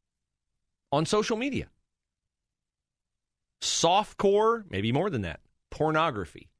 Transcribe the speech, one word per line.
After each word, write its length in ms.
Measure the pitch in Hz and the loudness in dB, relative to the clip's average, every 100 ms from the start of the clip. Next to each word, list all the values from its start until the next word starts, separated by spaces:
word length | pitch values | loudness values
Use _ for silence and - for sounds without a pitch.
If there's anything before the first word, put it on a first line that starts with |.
| _ _ _ _ _ _ _ _ _ | _ _ _ _ _ _ _ _ _
on 120 | 143 | 0
social 320 | 160 214 220 226 | 2 2 2 -2
media. 320 | 277 247 - _ _ _ _ _ _ _ _ _ _ _ _ _ _ _ _ _ _ _ | -2 -4 -8 _ _ _ _ _ _ _ _ _ _ _ _ _ _ _ _ _ _ _
Softcore, 1040 | - - 165 190 214 - 202 202 220 233 202 | -6 0 2 2 0 0 2 4 4 0 -2
maybe 220 | 98 107 | -4 0
more 180 | 131 202 | 0 0
than 120 | 131 | -4
that, 180 | 87 - _ _ _ | -6 -10 _ _ _
pornography, 800 | - 151 156 165 110 85 - - _ | -4 0 2 0 -2 -8 -12 -20 _